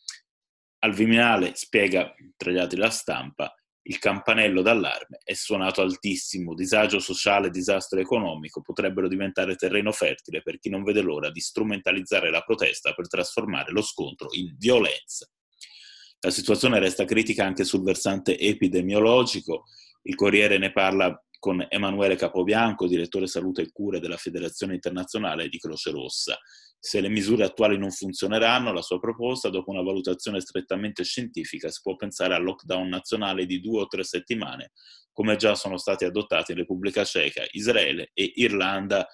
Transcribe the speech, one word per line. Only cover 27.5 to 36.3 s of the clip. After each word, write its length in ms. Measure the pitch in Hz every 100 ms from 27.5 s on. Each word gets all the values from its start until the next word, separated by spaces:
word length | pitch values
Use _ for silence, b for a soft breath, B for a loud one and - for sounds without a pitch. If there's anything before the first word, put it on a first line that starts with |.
| - 107 98
non 140 | 98
funzioneranno, 800 | 90 95 92 98 110 113 123 120
la 100 | 90
sua 160 | - 90
proposta, 520 | 110 117 120 127 104
dopo 200 | 92 90
una 120 | 95
valutazione 580 | 92 95 92 90 - 98
strettamente 640 | - 95 - 98 104 101
scientifica, 640 | 90 - 120 - 78 80 78
si 120 | -
può 160 | 98 92
pensare 360 | 101 - 90
al 100 | 87
lockdown 440 | 90 - - 92 90
nazionale 580 | 90 - 110 101 95 90
di 140 | 90
due 220 | 98 110
o 60 | 98
tre 180 | 95 92
settimane, 680 | 90 - 113 69 64 - B B B B
come 240 | - 107 104
già 180 | 107
sono 220 | 101 98 92
stati 300 | - 98 90
adottati 480 | 95 -